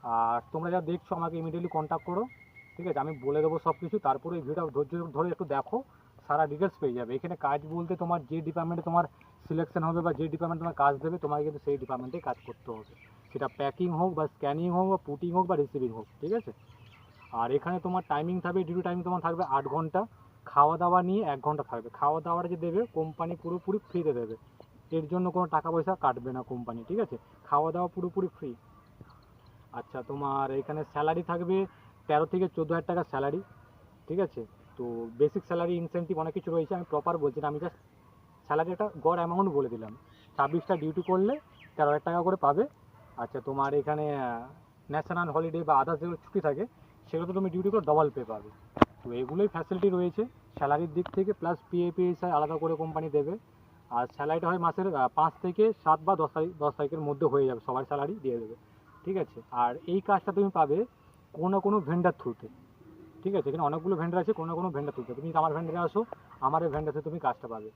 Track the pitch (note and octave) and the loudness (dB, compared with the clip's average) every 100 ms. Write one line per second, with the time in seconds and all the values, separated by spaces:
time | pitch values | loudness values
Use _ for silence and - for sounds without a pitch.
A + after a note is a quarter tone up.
0 | B2 A2+ A#2 A#2 - D#3+ E3+ F3+ D#3+ E3+ | 0 2 2 0 -2 -6 0 0 0 -4
1 | - F3 E3 E3 D#3+ E3+ F3 D#3+ D#3 D#3+ | -4 -4 -2 -4 -4 -4 -2 -2 -2 -4
2 | - F3 B3+ - - - - - F3 C#3+ | -2 -4 -4 -8 -20 -20 -20 -10 -4 -2
3 | D3 D3 B2+ D3 D#3 D#3+ E3 D#3 E3+ G#3+ | -2 -4 0 2 2 2 0 -2 -2 0
4 | C#3 - E3+ F3 C3+ D#3+ D#3+ C#3 C#3+ E3+ | 0 0 -2 -6 -4 -4 -2 -2 -2 -4
5 | E3 C#3 F3 E3 D#3+ C#3 - A#3 C4+ - | -6 -2 -2 -2 -2 -4 -2 -6 -6 -20
6 | - - - D3 D#3 D3 F#3+ - C#3+ A#2+ | -20 -20 -2 0 2 0 -2 0 -2 -2
7 | A#2 C3 E3+ F3 C#3+ D3 D3+ E3+ E3+ F3+ | -4 -6 -6 -4 -2 -2 -2 -6 -4 -4
8 | E3+ E3+ C3+ D#3+ D#3 E3 E3 F3 E3+ E3+ | 0 -2 -2 -6 -4 -4 -2 -2 2 2
9 | E3+ - - - - D#3+ E3 F3 D#3+ E3+ | 2 -6 -20 -20 -6 -2 -2 -2 0 0
10 | E3+ C3+ D#3+ D#3 E3+ E3 E3+ D#3+ C#3+ C#3 | 0 0 -2 -2 -4 -4 -6 4 4 4
11 | D#3 F3 D3+ D3 D3+ D3 - C#3+ B2+ B2+ | -2 -4 -2 -2 -2 -4 -2 -2 -2 -6
12 | B2+ E3+ C3 B2 - A2+ - A2 G#2+ - | -6 -8 -6 -8 -10 -16 -12 -12 -12 -20
13 | - - - - C3+ - C#3 - F3+ D#3+ | -20 -20 -10 -6 -6 -2 -4 0 -2 2
14 | F#3 D#3 D3+ _ C#3+ D3 F3 F3 F#3+ F#3+ | 0 0 -4 _ -2 0 0 2 2 2
15 | - C#3+ F3 F3 F3+ E3+ C#3+ C#3+ B2+ A2+ | -2 -6 0 2 4 2 2 0 -4 -4
16 | G#2+ - D3 A3+ A3 - - - - - | -12 -10 -4 -4 -4 -16 -20 -20 -20 -20
17 | - - - A#2 A#2+ C#3+ E3+ F3+ F3+ F#3 | -20 -20 -10 -2 2 2 2 -2 0 -2
18 | - D3 E3 F3+ F3 F3+ E3+ F3 F3+ F3 | 0 -2 0 -2 0 0 0 -2 -2 -2
19 | F3 F3+ E3 E3+ F3+ C#3 C#3 D#3 D#3+ F3+ | -2 0 0 0 0 0 0 -2 0 0
20 | A3+ - - - - - D3 D#3+ F3 F3+ | -2 -8 -20 -20 0 6 8 6 6 6
21 | F3+ G3 F3+ C3+ D3 D3+ C3 A#2+ A2+ - | 4 2 0 0 0 -2 -4 -6 -8 0
22 | D3 D#3+ D#3+ E3+ F3 F3 E3+ F3 A#3 D#3+ | 2 2 0 -2 0 -2 0 0 0 -2
23 | D#3+ - E3+ E3+ E3 F3 F#3+ G3+ - F3+ | -2 -2 -4 -4 -4 -4 0 -2 0 0
24 | D#3 B2 A2+ A2+ - - - - - D#3+ | 0 0 -2 -8 -14 -20 -20 -20 -4 -4
25 | D3+ F3+ F3+ F3 F3 D#3 E3 E3 D#3+ F#3+ | -2 0 0 0 2 0 2 0 0 2
26 | C#3 A#2+ B2 B2+ B2 B2 A#2+ A#2 A2+ G3+ | 2 0 -4 -6 -6 -8 -6 -8 -4 -4
27 | G#3+ A#2+ - - - D3 D#3+ E3 F3+ F#3 | -2 -6 -14 -20 0 2 2 0 -2 -2
28 | F3 F#3+ F#3 - C#3+ A#2 - - - - | -4 -2 -4 -4 -10 -10 -18 -20 -20 -20
29 | - - - - - - - B2 - B2+ | -20 -20 -20 -20 -20 -20 -14 -14 -10 -10
30 | A#2+ C#3+ C#3+ C3+ C3+ C3+ C3+ D3+ D3 D3 | -8 -4 -2 0 0 -2 -4 -6 -4 0
31 | D#3 E3 E3+ E3+ F3 F#3+ F#3+ - - - | 2 2 0 -2 2 0 0 -6 -20 -20
32 | - D3+ D#3+ F#3 F#3 - D#3 E3 - F3 | 2 2 4 2 0 0 0 -2 0 -2
33 | D#3+ C3+ C#3 D#3+ G3 - - - - - | 0 -2 -2 -2 -6 -20 -20 -20 -20 -20
34 | - E3+ F3+ - A2 - - - A#2+ A#2 | -6 -2 -2 -2 -12 -16 -20 -10 -6 -6
35 | A#2 A#2+ D3 G3 - F3 E3+ F3 E3+ F3 | -8 2 4 4 -4 -2 0 -2 -2 -6
36 | E3 E3+ D#3+ F#3+ F#3 E3 D#3 F#3 - D3+ | -4 -2 -2 -4 -2 -2 0 -4 -2 -2
37 | D3 E3+ C#3+ C3 D3 D3 C3 - - - | 0 0 -2 -2 -4 -4 -6 -10 -20 -20
38 | - - - - - D3 E3 F3+ G#3+ D#3+ | -20 -20 -20 -20 -2 0 0 0 -4 0
39 | D#3 E3+ E3+ F3+ G3 C#3+ B2 A#2 G#2+ A2+ | 2 2 0 2 2 2 0 -4 -10 -14
40 | - - - - C#3 E3 - F3+ D#3 D#3 | -20 -20 -12 0 2 2 0 0 0 -4
41 | F3 F#3 G3+ D4 - - - - D3 D3 | 2 4 4 0 -6 -20 -14 2 4 4
42 | E3+ E3+ F3 F#3 C#3 D3+ C#4 - - - | 2 0 2 4 4 4 0 -4 -20 -20
43 | - - A#2+ C3 A#2 C3+ C#3 C#3+ D3 D3+ | -18 -10 -8 -6 -4 0 2 2 0 -2
44 | D3+ C#3+ B2+ A#2+ C3 - - _ - D3+ | -2 -2 -4 -6 -10 -18 -20 _ -6 -6
45 | - F3 F3 D3+ E3 E3 D#3+ C#3+ C3+ D#3 | -2 -2 0 0 -2 -4 4 4 4 -2
46 | E3+ E3 - G3+ D#3 C#3+ A#3 - - - | -4 -8 -4 -2 0 -2 -6 -10 -20 -20
47 | - D#3+ F3 F#3+ F#3+ F3 F#3+ G#3+ D3+ D3+ | -6 -4 -2 -2 -2 0 0 0 4 4
48 | D3+ C3 A2 A2 G#2 - - - - - | 4 0 -6 -8 -10 -20 -16 0 0 0
49 | B2+ A#2+ B2+ E3 G3+ E3 D#3+ F#3 G3 F3+ | -8 -4 -4 0 0 0 -4 0 2 2
50 | F3+ F#3 A#3+ - - - C#3+ D3 E3+ D#3 | 0 -2 -6 -8 -18 -4 0 2 0 -4
51 | F3+ - F#3+ G3 E3+ F3 - F3 F3 F3 | -4 -2 -2 0 -2 -4 -2 -2 0 0
52 | F3+ E3+ F3 D3+ D3+ D#3+ D#3+ D#3 D#3+ D#3 | 0 0 0 2 2 0 0 -2 -2 -4
53 | D#3 D3 C#3+ G#3+ - - - - - A#2+ | 0 0 0 -4 -10 -20 -20 -20 -4 -2
54 | B2 - D3 D#3+ E3 F3+ E3+ D#3+ F#3+ D3+ | -2 -4 -2 0 2 2 0 0 -2 2
55 | B2+ - D#3 - F3+ F3+ G#3+ G#3+ - D#3 | 2 4 2 2 -4 4 2 4 2 4
56 | D#3+ F#3 D3+ D#3+ E3 E3 D3 - C#3+ D#3+ | 4 2 2 0 -2 0 -2 0 -2 -2
57 | D3 C#3 E3 C#3 C3+ A#2 - B2+ C3+ C#3+ | -2 2 4 6 4 2 -2 -2 -2 -2
58 | C#3+ G#3 C3 A#2 A2 - - - - - | -2 -2 -2 -2 -6 -12 -20 -20 -20 -12
59 | F3+ F#3+ D3+ A#2 - A#2+ A#2+ C3+ - F#3+ | -4 -2 -4 -6 -6 2 2 0 -2 -2
60 | - G3 - F#3 G3 F3 D3+ D#3+ B3 _ | 4 2 2 2 2 4 4 4 0 _
61 | - - _ - F3 G3 G3 G#3 D3 F3 | -20 -20 _ -4 0 2 2 2 2 2
62 | F3 - B2+ A2+ - - - - - - | 2 2 -6 -8 -14 -18 -20 -20 -20 -20
63 | - - F#3+ G3 C#3 D#3 D3 D#3+ E3+ F3+ | -20 -8 -2 0 0 0 0 0 0 0
64 | E3+ F3+ F3 G#3+ E3 E3 F#3 C#3+ C#3+ C3 | 2 2 2 0 -2 -2 -2 -2 -4 -6
65 | A#2+ B2 D#3+ D#3+ D#3+ D3+ E3 E3+ E3 G3+ | -10 -8 -2 2 2 0 -2 -2 0 0
66 | A#3 - - - C3 D#3 E3 D3 D3+ C#3+ | -2 -6 -16 -4 0 2 2 0 -2 -4
67 | D3+ E3 C#3+ - A#2+ A2+ G#2+ | -4 -2 -2 -2 -8 -10 -12